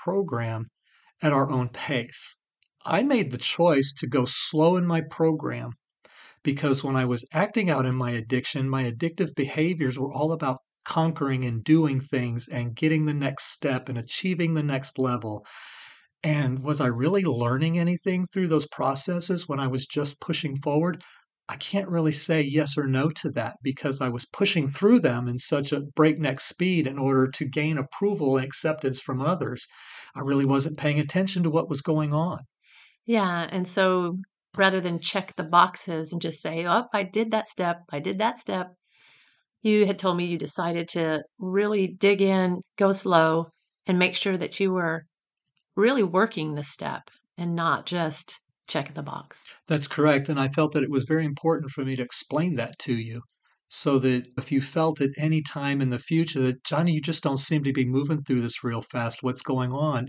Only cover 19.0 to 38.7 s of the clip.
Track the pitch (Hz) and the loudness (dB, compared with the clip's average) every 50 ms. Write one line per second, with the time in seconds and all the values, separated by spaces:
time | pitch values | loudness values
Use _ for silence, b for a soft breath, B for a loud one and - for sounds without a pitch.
19 | - 185 175 175 170 - 185 175 - - 139 139 139 131 127 127 - - - 147 | -2 -2 -2 -2 -2 -2 -2 -2 -2 -4 -4 -2 -2 -2 -2 -2 -4 -4 -4 -2
20 | 143 143 - - - - 165 - - 143 135 139 - 147 143 151 170 180 165 - | -2 -2 -6 -8 -6 -4 -4 -2 -2 -4 -6 -4 -2 0 2 2 2 2 0 -4
21 | B B B B B B _ _ _ - - - - - 196 196 190 180 170 165 | B B B B B B _ _ _ -14 -12 -12 -8 -4 -2 -2 -2 0 0 2
22 | 160 156 147 143 - - 165 160 147 139 139 156 147 143 - 156 139 135 131 131 | 2 2 0 0 0 0 2 2 2 2 2 2 2 2 0 -2 0 2 2 2
23 | 143 165 160 - - 135 - 131 110 107 - - 123 131 135 - - 143 135 135 | 2 0 -2 -2 -6 -4 -4 -4 -4 -4 -8 -6 -6 -6 -6 -2 -4 -4 -2 -2
24 | 135 123 120 120 - - - - 202 196 - 170 147 139 139 - 190 214 247 240 | -2 -2 -2 -4 -8 -12 -2 0 0 2 2 0 0 0 -2 2 6 6 6 6
25 | - 131 120 120 123 120 123 127 - - 151 143 139 143 151 143 143 139 - - | 6 4 2 0 -2 -4 -4 -4 -2 0 0 0 0 0 -2 -4 -4 -4 2 4
26 | 156 156 151 160 151 135 135 135 - - - - 175 185 185 165 143 131 139 139 | 4 6 4 2 0 -2 -2 -2 -6 -10 -4 0 0 2 2 2 0 0 -2 0
27 | 131 139 135 131 131 135 - - 147 123 120 151 147 156 156 139 139 - - - | 0 2 4 4 4 2 0 -4 -6 -4 -2 -2 0 0 0 -2 -4 -6 -4 -2
28 | 196 208 202 160 151 135 135 131 131 139 - - - 160 156 156 - 135 131 - | -2 0 0 0 2 2 2 2 0 -2 -6 -4 -2 -2 -2 0 -2 -4 -4 -4
29 | - - 135 127 135 156 185 156 127 110 123 123 - B B B B B B B | -6 -6 -4 -2 0 0 0 0 -2 -6 -6 -8 -12 B B B B B B B
30 | B B B 135 135 139 139 139 139 135 139 139 135 160 151 - 156 147 147 151 | B B B -6 -2 0 2 2 4 4 4 2 2 -2 -4 -2 0 2 2 2
31 | 143 147 - 180 196 190 - 180 170 160 147 165 165 - 151 135 - 180 156 156 | 0 0 0 0 0 0 0 0 0 2 2 0 0 -2 -6 -4 -2 0 0 0
32 | 151 147 147 156 165 180 - - 135 - _ _ b b b b b b b b | 0 0 0 0 0 -2 -4 -8 -12 -18 _ _ b b b b b b b b
33 | _ 220 233 220 196 180 175 170 165 - - 180 180 180 - 196 190 185 185 180 | _ 0 0 2 2 0 0 -2 -2 -2 -4 -4 -4 -2 0 2 4 4 4 2
34 | 180 170 180 190 190 - _ _ _ _ - 208 190 190 190 185 175 175 170 170 | 0 -2 -4 -6 -10 -12 _ _ _ _ 0 4 4 4 4 2 0 -2 -2 -2
35 | - - - 196 185 - - - 170 156 170 175 180 185 - - - 190 165 160 | -4 -4 -4 -4 -4 -4 -8 -8 -4 4 6 6 6 6 2 -6 -8 -6 -6 -6
36 | 160 147 175 170 - 165 156 - - 160 165 165 175 175 175 233 240 - - 202 | -6 -6 -6 -6 -6 -6 -6 -6 -6 -6 -4 -2 0 2 2 2 2 0 -2 -2
37 | 190 180 - 214 226 226 220 220 - - - - 180 170 170 175 - - 151 147 | -2 -2 -2 -2 0 0 -2 -2 -2 -4 -4 -2 -2 -2 -2 -4 -8 -8 -8 -6
38 | 151 190 196 190 214 240 254 - - - 196 185 180 - | -4 -4 -2 0 -2 -2 -2 -4 -6 -4 -4 -4 -4 -8